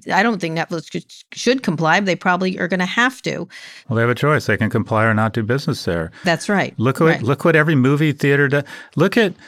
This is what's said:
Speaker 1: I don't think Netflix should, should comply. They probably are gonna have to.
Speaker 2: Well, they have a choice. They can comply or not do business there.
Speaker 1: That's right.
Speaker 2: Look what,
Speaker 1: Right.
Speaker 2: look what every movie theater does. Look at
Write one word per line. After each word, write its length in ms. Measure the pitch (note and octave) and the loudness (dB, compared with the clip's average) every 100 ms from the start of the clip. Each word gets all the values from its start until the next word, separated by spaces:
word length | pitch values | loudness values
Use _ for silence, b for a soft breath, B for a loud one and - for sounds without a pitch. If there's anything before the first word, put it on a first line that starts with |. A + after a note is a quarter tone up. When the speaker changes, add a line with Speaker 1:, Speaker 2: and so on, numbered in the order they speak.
| E3 | -2
Speaker 1:
I 80 | F3 | 0
don't 180 | A3+ F#3 | 0 -2
think 160 | E3+ D#3+ | -4 -4
Netflix 360 | D#3 E3 - | -4 -6 -8
should, 140 | F3 - - - | -12 -12 -20 -20
should 300 | - A#3 C4 | -4 0 0
comply. 380 | G#3 D#3 D#3 F3+ | -2 -2 2 2
They 140 | G3 E3+ | 0 -2
probably 440 | F#3+ F3+ F#3 F#3 | 0 0 -2 -4
are 80 | F3 | -4
gonna 180 | F#3 F3+ | -2 -2
have 340 | A#3 B3 B3+ | 0 -2 -2
to. 240 | E3+ C#3+ - B B B B | -8 -6 -10 B B B B
Speaker 2:
Well, 80 | A2+ | 0
they 60 | |
have 100 | A#2+ | 0
a 40 | A#2+ | 0
choice. 300 | C#3+ D3 - | 2 0 0
They 120 | G2+ | 0
can 120 | A2 | 0
comply 360 | A#2 - A2 A2+ | 0 0 0 2
or 80 | G#2+ | 2
not 180 | A2 | 0
do 80 | A#2 | -2
business 440 | G#2+ C3+ D3 A#2 - | -2 -2 -2 -4 -2
there. 260 | E2+ E2 B | -4 -4 B
Speaker 1:
That's 260 | F#3 D#3+ - | -2 -2 0
right. 260 | G3+ C3+ - | -2 -2 -2
Speaker 2:
Look 220 | A#2+ - | -2 2
what, 80 | D#3+ | 2
Speaker 1:
Right. 160 | D3+ | 2
Speaker 2:
look 220 | A2+ D3 E3+ | 0 0 2
what 100 | D#3+ | 4
every 200 | D#3 D3 | 4 4
movie 360 | B2+ D3 D#3 | 2 2 0
theater 360 | - C#3+ C#3+ C#3+ | 0 2 2 2
does. 160 | C#3+ - B B C#3 | 0 -4 B B 0
Look 220 | F#3+ A#3+ | 2 2
at 160 | G#3 - | 0 -2